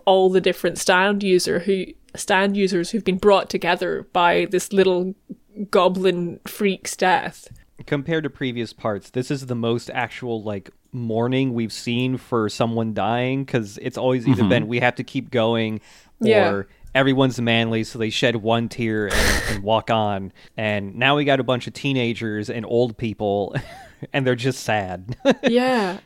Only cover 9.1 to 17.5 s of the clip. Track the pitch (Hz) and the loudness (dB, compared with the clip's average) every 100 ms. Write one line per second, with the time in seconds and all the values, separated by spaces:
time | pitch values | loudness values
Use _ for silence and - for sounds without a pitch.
9.1 | 127 127 139 131 123 117 117 - 127 117 | -6 -4 -6 -6 -4 -2 -2 -4 -6 -8
10.1 | - 123 113 104 101 - - _ 127 117 | -8 -8 -8 -6 -8 -10 -20 _ -10 -4
11.1 | 110 120 131 135 117 110 - 123 120 127 | -2 0 2 0 -2 -4 -6 -4 -2 -2
12.1 | 127 - 120 107 - 117 113 113 101 98 | -4 -2 0 0 0 -2 0 -2 -2 -2
13.1 | 120 127 135 135 127 101 - 127 110 127 | 0 -2 -2 -2 -4 -4 -8 -8 -2 0
14.1 | 131 123 113 104 120 110 120 123 - 127 | 2 2 2 4 2 2 0 0 0 -4
15.1 | 135 120 120 110 117 110 110 - - _ | -6 -4 0 2 2 -2 -6 -12 -20 _
16.1 | - 220 214 185 101 95 _ - 131 139 | -2 4 4 4 0 -6 _ -4 2 4
17.1 | 131 135 120 117 | 4 2 2 2